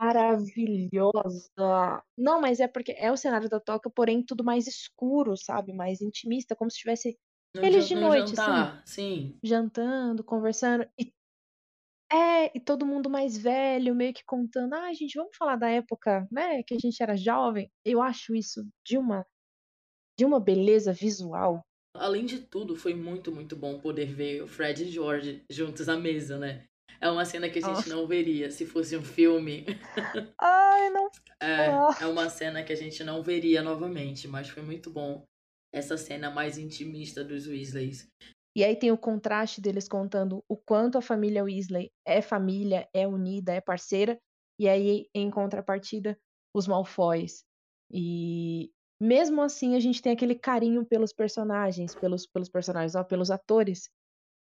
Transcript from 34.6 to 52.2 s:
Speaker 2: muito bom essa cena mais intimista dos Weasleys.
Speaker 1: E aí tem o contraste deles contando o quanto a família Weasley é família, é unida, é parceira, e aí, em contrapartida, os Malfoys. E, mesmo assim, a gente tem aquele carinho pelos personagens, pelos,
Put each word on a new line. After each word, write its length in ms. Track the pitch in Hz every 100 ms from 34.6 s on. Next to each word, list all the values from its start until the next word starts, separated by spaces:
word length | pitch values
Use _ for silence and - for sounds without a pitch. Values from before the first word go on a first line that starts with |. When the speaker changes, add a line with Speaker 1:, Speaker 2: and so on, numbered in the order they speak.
Speaker 2:
muito 280 | 151 165 165
bom 320 | 151 143 143 - _ _ _ _
essa 220 | 143 143 160
cena 340 | - 147 147
mais 280 | 147 151 151
intimista 640 | 156 - 156 151 147 147
dos 240 | 143 143 147
Weasleys. 600 | 139 135 135 131 139 - _ - _ _ 208
Speaker 1:
E 60 | 202
aí 100 | 240
tem 160 | 240
o 60 | 226
contraste 640 | 226 214 214 214 220 -
deles 260 | 202 196 196
contando 560 | 196 196 202 190 190 -
o 80 | 214
quanto 400 | - 214 240 247
a 40 |
família 420 | 240 214 208 208 202
Weasley 460 | 196 185 180 - _ -
é 160 | 196
família, 680 | - 208 190 196 202 185 -
é 140 | 185 196
unida, 460 | 190 185 196 180
é 80 | 180
parceira, 560 | - 180 - 196 208 233 _ _ _ -
e 80 | 202
aí, 400 | 196 202 208 - 208
em 160 | 202
contrapartida, 840 | 202 202 196 196 196 196 220 202 208 _ _ _
os 140 | 202 190
Malfoys. 760 | 190 185 - 175 165 170 - _ _ _ _ _
E, 800 | 185 170 170 170 170 165 165 - _ _ -
mesmo 400 | 220 254 330 302
assim, 340 | 285 - 247 247
a 40 |
gente 220 | 247 240
tem 100 | 247
aquele 240 | 233 240 240
carinho 500 | 269 240 233 240 233
pelos 280 | 226 220
personagens, 840 | - 214 226 214 202 196 175 175 -
pelos, 300 | 185 180